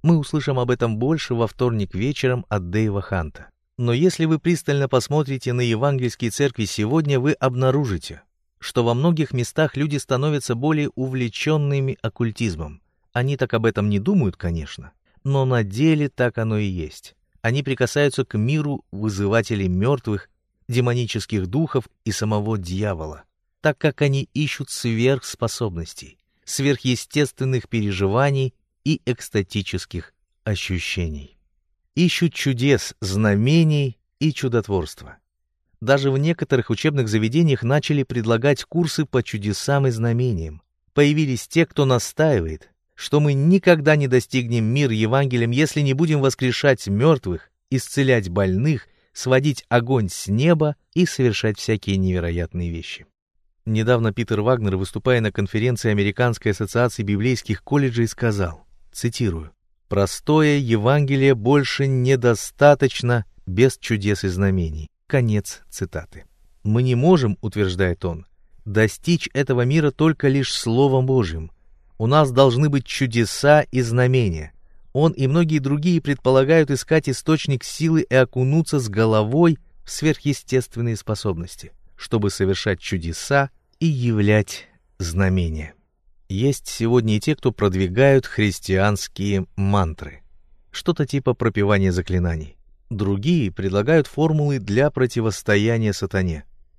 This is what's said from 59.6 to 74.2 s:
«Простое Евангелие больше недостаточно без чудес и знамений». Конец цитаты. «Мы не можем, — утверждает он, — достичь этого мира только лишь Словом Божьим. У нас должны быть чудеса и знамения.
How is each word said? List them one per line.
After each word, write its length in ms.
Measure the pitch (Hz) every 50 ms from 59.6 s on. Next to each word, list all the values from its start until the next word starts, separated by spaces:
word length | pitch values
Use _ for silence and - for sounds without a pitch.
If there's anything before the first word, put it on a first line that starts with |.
| _ _ _ _ _ _
«Простое 720 | 101 98 98 95 - - - - 151 156 156 151 147 143
Евангелие 760 | 135 117 113 107 101 120 139 147 147 135 139 135 135 139 135
больше 520 | 113 101 120 143 143 139 - - - 143
недостаточно 1400 | 135 135 127 123 127 135 131 120 123 117 98 - - - _ 143 147 147 - - 131 - - - 120 123 117 101 - _ - -
без 320 | - 92 98 123 135 - -
чудес 460 | - - 117 104 98 104 104 - -
и 40 | 98
знамений». 600 | 90 90 101 98 95 92 85 80 76 78 78 - _ _ _
Конец 560 | _ - 135 123 113 107 104 98 - - - - _
цитаты. 540 | - - 98 87 - 80 78 - - - - _ _ _ _ _ _ _ _
«Мы 200 | 107 107 117 123
не 120 | 127 127
можем, — 440 | 120 135 170 185 165 131 110 101 -
утверждает 640 | - 110 - 104 104 95 90 87 95 90 87 - -
он, — 220 | 92 85 82 82 _ _ _ _ _ - - -
достичь 640 | 107 98 107 110 107 - - - - 175 156 - - _
этого 300 | 135 143 - 131 123 120
мира 280 | 123 143 165 151 147
только 380 | 131 - 156 160 156 - - 143
лишь 240 | 135 139 131 - -
Словом 540 | - - 113 113 123 139 143 131 131 127
Божьим. 440 | 131 135 127 110 85 80 80 80 82 - _ _ _ - _ _ _ _
У 100 | - 110
нас 240 | 113 139 151 151 135
должны 380 | 123 127 139 135 117 123 151 151
быть 160 | 143 139 123
чудеса 800 | - - - 139 127 113 117 113 98 - - - 143 151 151 -
и 180 | - - 127
знамения. 720 | 123 117 113 123 123 123 127 131